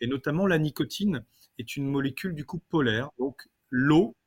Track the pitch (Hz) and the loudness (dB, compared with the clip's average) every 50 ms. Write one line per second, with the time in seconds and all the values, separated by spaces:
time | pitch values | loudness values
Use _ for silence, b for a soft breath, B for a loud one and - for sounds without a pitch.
0 | 120 120 139 135 - 151 147 165 196 190 175 156 156 151 - - 151 - - - | -4 -4 -4 -2 -2 -2 0 0 2 2 2 2 2 0 -2 -2 -6 -4 -4 -4
1 | 196 208 170 117 - _ b b b b _ - 117 117 - 143 139 135 139 139 | -2 -2 -2 -2 -6 _ b b b b _ -14 -14 -10 -8 -6 -4 -2 -2 -2
2 | 135 135 135 - - 190 170 147 143 - - 170 - _ - 160 139 117 107 113 | -2 -2 -4 -6 -8 -8 -8 -8 -10 -10 -10 -12 -8 _ 0 2 2 2 2 0
3 | 131 147 - - 127 139 - - - _ _ _ _ - 131 127 131 143 151 165 | -2 -4 -6 -6 -6 -6 -6 -8 -20 _ _ _ _ -4 -2 2 4 6 6 6
4 | 208 - - _ _ | 6 4 0 _ _